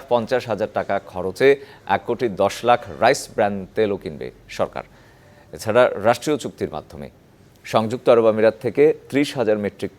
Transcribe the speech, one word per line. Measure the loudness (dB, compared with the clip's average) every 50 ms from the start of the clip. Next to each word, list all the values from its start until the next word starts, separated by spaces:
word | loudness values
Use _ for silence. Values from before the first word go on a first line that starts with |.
| 0 -2
পঞ্চাশ | -2 -2 0 0 -2 -2 -2 -2
হাজার | -4 -4 -4 -4 -4
টাকা | -6 -4 -4 -4 -6 -6 -8
খরচে | -10 -8 -6 -6 -2 2 4 4 4 4 0 -20 -20 -14 -6 -4 -4
এক | -2 -2
কোটি | -4 -4 -2 -4 -4 0 0
দশ | 0 0 0 -2 2 2
লাখ | 2 2 0 -8 -4 0 2
রাইস | 2 2 0 -4 -8 -2
ব্র্যান্ড | -2 -2 -2 -2 -6 -10 -8 -2
তেলও | -2 0 0 -2 -6 -8
কিনবে | -10 -12 -10 -12 -14 -14 _ _ -14 -6
সরকার। | -6 -6 -4 -6 -12 -14 -14 _ _ _ _ _ _ _ _ _ _ _ -20 -16
এছাড়া | -10 -4 0 4 4 4 4 2 0 0
রাষ্ট্রীয় | 0 0 0 0 -4 -4 -4 -4
চুক্তির | -10 -8 -6 -8 -8 -8
মাধ্যমে | -10 -14 -14 -16 -16 -16 -16 _ _ _ _ _ _ _ _ _ _ -10 -2 0
সংযুক্ত | 0 0 0 -6 -2 4 4 6
আরব | 6 6 4
আমিরাত | 4 4 4 2 2 0 -6
থেকে | -4 2 4 4 4 2 0 -6 -4
ত্রিশ | -2 -2 -2 -2 -2
হাজার | -2 0 0 0 0 -2
মেট্রিক | -6 -6 -6 -10 -8 -2